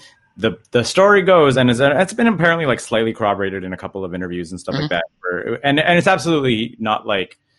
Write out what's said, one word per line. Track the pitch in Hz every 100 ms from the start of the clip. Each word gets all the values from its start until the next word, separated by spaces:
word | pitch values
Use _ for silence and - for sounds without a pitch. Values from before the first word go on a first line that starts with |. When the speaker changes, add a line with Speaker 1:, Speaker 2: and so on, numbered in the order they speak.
| - _ _ -
Speaker 1:
the, | 113 - _
the | 120
story | 113 - 196 202
goes, | 180 180 143 127
and | 123
it's, | 120
it's | 139 156 185
been | 233 233
apparently, | 190 170 165 147
like, | 110
slightly | - 113 113
corroborated | 110 104 98 98 95
in | 92
a | 92
couple | 95 98 92
of |
interviews | 90 90 87 82
and | 90
stuff | - -
Speaker 2:
Mm-hmm. |
Speaker 1:
like | -
that, | 87 82 _
where, | 92 90 - 117 139
and, | 143
and | 175 175
it's | 190
absolutely | 180 160 156 131 110 117 -
not | 110 107 113
like, | 98 90 _ _